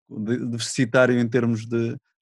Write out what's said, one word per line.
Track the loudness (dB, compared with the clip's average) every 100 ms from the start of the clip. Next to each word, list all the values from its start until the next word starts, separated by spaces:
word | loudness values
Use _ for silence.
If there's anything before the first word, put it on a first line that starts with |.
| -14
de-, | -8 -4 -2 -4
deficitário | -6 -6 -2 2 4 4 4
em | 2
termos | 2 0 -2 -2
de | -2 -2 -6 _ _